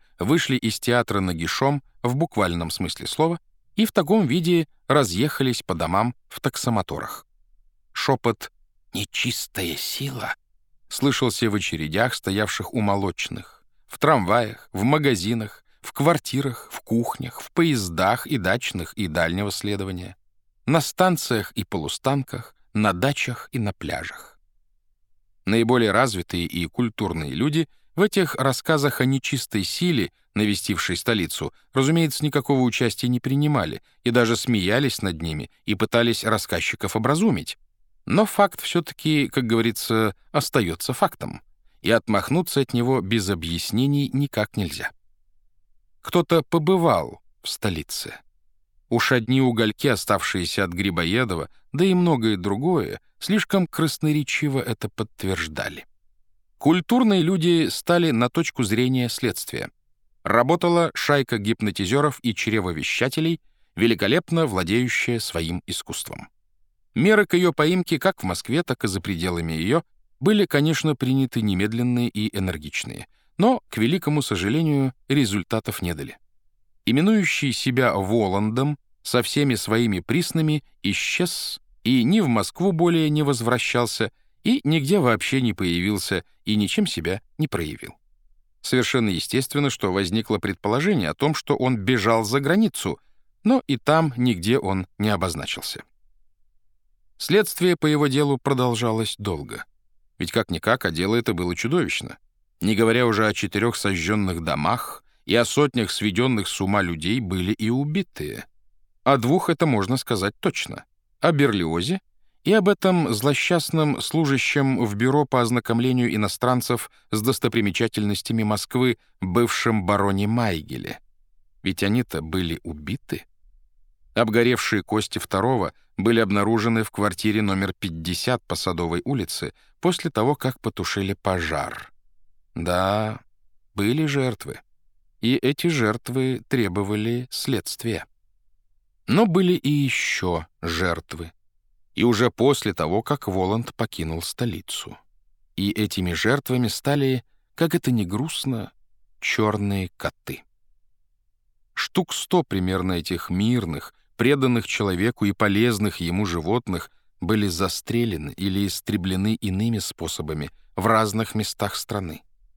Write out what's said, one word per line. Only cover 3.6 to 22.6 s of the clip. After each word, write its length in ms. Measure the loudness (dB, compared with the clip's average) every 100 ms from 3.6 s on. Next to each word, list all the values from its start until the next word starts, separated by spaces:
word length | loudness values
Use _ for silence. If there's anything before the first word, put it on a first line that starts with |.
| _ -2
и 100 | 0
в 60 |
таком 340 | 2 2 2 4
виде 400 | 2 2 2 0 _ 2
разъехались 760 | 4 4 2 -2 0 -2 -2
по 120 | -4
домам 400 | -4 0 0 0 -4 _
в 120 | -6
таксомоторах. 840 | -4 -2 -2 0 -2 -6 -8 -12 -18 _ _ _ _ _ _
Шёпот 580 | -6 -2 0 0 -2 -6 _ _ _ _
«Нечистая 840 | -8 -8 -4 -4 -4 -8 -8 -6 -6
сила» 580 | -8 -6 -6 -6 -8 -10 _ _ _ _ -14
слышался 640 | -2 0 2 0 0 0
в 40 | 0
очередях, 580 | -2 -6 -2 0 0
стоявших 580 | -2 -4 -2 -2 -4 -6
у 80 | -2
молочных, 840 | 0 0 -2 -4 -8 -10 -14 -20 _ _ _
в 100 | 0
трамваях, 680 | 4 4 4 2 2 -6 -12
в 120 | -2
магазинах, 800 | 2 4 4 2 0 -4 -6 -12 _ _
в 120 | -10
квартирах, 760 | 0 2 2 0 -4 -4 -6 -14
в 100 | -14
кухнях, 580 | -4 -2 -2 -4 -10 -12
в 100 | -6
поездах 760 | 0 2 2 0 0 2 2 0
и 120 | -2
дачных, 560 | 0 0 -2 -6 -8
и 140 | -6 -4
дальнего 420 | 0 0 0 -4
следования, 680 | -4 -4 -4 -6 -8 -12 -16 _ _ _ _ 0
на 140 | 0
станциях 680 | 0 2 2 2 0 -2 -2
и 120 | -6
полустанках, 920 | -6 -4 -4 -2 0 0 -2 -8 -12 _